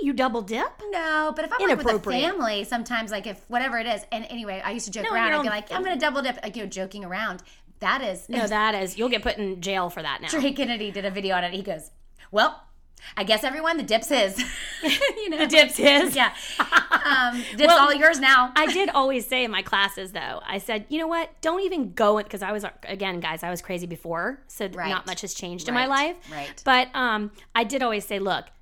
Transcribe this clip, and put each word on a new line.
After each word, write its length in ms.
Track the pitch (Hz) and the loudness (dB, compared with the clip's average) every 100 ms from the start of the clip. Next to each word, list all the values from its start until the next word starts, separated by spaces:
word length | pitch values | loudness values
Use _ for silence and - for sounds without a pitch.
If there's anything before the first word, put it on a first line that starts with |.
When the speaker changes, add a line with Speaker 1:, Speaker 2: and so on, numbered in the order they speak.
Speaker 1:
you 120 | 285 | 0
double 300 | 247 254 233 | 0 0 0
dip? 260 | 185 226 440 - 415 | -4 -4 -4 -6 -8
Speaker 2:
No, 420 | 370 320 311 311 311 | -4 -2 0 -2 -4
but 80 | |
if 80 | 320 | -4
I'm, 60 | 466 | 0
like, 180 | 381 226 | 2 2
with 80 | 233 | 2
a 40 | |
Speaker 1:
Inappropriate. 300 | 214 - 254 | 0 0 -2
Speaker 2:
family, 420 | 320 381 226 208 | -2 -2 -2 -2
sometimes, 460 | 202 233 226 226 220 | -4 -6 -4 -6 -4
like, 160 | 208 226 | -8 -8
if 100 | 185 - | -12 -4
whatever 300 | 240 262 233 | -2 -2 -4
it 80 | 226 | -4
is, 160 | 208 - | -4 -4
and 160 | 220 226 | -8 -8
anyway, 320 | 233 208 190 | -10 -8 -6
I 80 | 190 | -6
used 140 | 226 208 | -6 -8
to 40 | |
joke 140 | 220 | -6
Speaker 1:
No, 100 | 440 | -2
Speaker 2:
around. 140 | 294 269 | 0 2
Speaker 1:
your 80 | 302 | 2
Speaker 2:
I'd 40 | |
be 60 | 254 | 0
Speaker 1:
own 60 | |
Speaker 2:
like, 180 | 208 - | -4 -4
"I'm 100 | 370 | -4
gonna 120 | 370 294 | -2 0
double 220 | 302 277 | 0 0
dip," 160 | 262 - | -4 -4
like, 140 | - 220 | -8 -10
you 80 | |
know, 40 | 196 | -10
joking 360 | 190 190 202 | -8 -8 -8
around. 380 | 180 185 220 180 - - - - | -8 -6 -6 -8 -14 -20 -20 -6
That 240 | 190 262 | 0 0
is 260 | 233 180 - | -2 -6 -6
Speaker 1:
No, 180 | 240 214 | -2 0
that 280 | 214 220 | 2 2
is, 220 | 208 185 185 | 0 -2 -2
you'll 100 | 247 | 0
get 140 | 226 | 0
put 140 | 240 - | 0 -2
in 220 | 196 180 | -4 -4
jail 280 | 190 190 175 | -4 -2 -2
for 120 | 170 | -4
that 180 | 151 - | -6 -6
now. 60 | 160 | -4
Speaker 2:
Trey 240 | 311 269 | 0 0
Kennedy 380 | 277 240 226 208 | 0 -4 -4 -6
did 120 | 196 | -6
a 60 | 196 | -6
video 240 | 196 190 180 | -4 0 0
on 60 | |
it. 80 | 175 | 0
He 100 | 190 | -4
goes, 280 | 196 156 - - - - - | -6 -8 -10 -20 -20 -20 -2
Well, 320 | 208 294 - - - - - - - | 4 4 2 -18 -20 -20 -20 -12 -4
I 80 | |
guess, 200 | 196 214 | 0 2
everyone, 320 | 277 302 320 330 | 0 -2 -2 -2
the 60 | |
dip's 260 | 208 226 - | 0 0 2
his. 340 | 262 196 190 254 | 2 2 0 -6
<laughs> 40 | - - - | -8 -10 -4
You 480 | 311 - 539 440 403 | -2 2 0 0 -4
know? 80 | 311 | 0
Speaker 1:
The 80 | 302 | 4
dip's 300 | 311 269 - | 6 6 6
his? 400 | 285 285 359 269 | 6 6 4 2
Speaker 2:
Yeah. 160 | 226 - - - | 0 0 -8 -2
Speaker 1:
<laughs> 200 | 240 339 - 349 | 4 4 4 2
Speaker 2:
Um, 380 | 294 262 247 240 - 214 | 4 4 2 0 -6 4
dip's 100 | 302 | 8
Speaker 1:
Well, 120 | 339 | 8
Speaker 2:
all 120 | 285 | 8
yours 280 | 285 311 294 | 8 6 6
now. 320 | 269 262 254 | 6 8 6
Speaker 1:
I 120 | 302 311 | 2 2
did 160 | 349 392 | 2 2
always 360 | 277 269 262 - | 4 4 2 0
say 180 | 254 | 0
in 60 | 240 | 0
my 100 | 196 | -2
classes, 500 | 190 202 196 196 185 | 0 2 2 0 -8
though, 280 | 180 131 - - | -6 -6 -8 -6
I 120 | 196 | -8
said, 280 | 214 214 208 | -4 -6 -4
"You 100 | 311 | -4
know 80 | 320 | -2
what? 220 | 339 320 - | -2 -4 -4
Don't 200 | 320 359 | -2 0
even 300 | 381 349 208 | -2 -2 -4
go 240 | - 208 214 | 2 4 4
in," 80 | 208 | 0
'cause 160 | 202 | -8
I 100 | 196 | -6
was, 120 | 214 208 - | -6 -8 -12
again, 340 | - 196 190 175 | -12 -4 -4 -2
guys, 240 | 165 165 | -4 -4
I 80 | 175 | -6
was 100 | 175 | -6
crazy 260 | - 180 175 | -6 -6 -6
before, 540 | 165 170 165 202 277 - | -10 -6 -4 -4 -6 -14
so 200 | - 196 | -8 -8
th-, 80 | 185 | -6
Speaker 2:
Right. 120 | 160 | -4
Speaker 1:
not 160 | 185 190 | -4 -6
much 160 | 180 | -10
has 120 | 196 | -10
changed 320 | - 175 175 240 | -10 -10 -8 -4
in 60 | |
my 120 | 247 262 | 0 2
Speaker 2:
Right. 260 | 269 302 | 2 0
Speaker 1:
life. 20 | 349 - | -4 -12
Speaker 2:
Right. 320 | 151 143 - | -12 -12 -4
Speaker 1:
But, 240 | 277 254 254 | 4 4 4
um, 380 | 262 247 214 208 - - 233 | 0 0 0 -4 -10 -4 -2
I 80 | |
did 180 | 220 269 | 0 0
always 220 | 247 208 - | 0 -2 -4
say, 120 | 202 | -4
"Look, 260 | 190 156 - - | -2 -2 -4 -16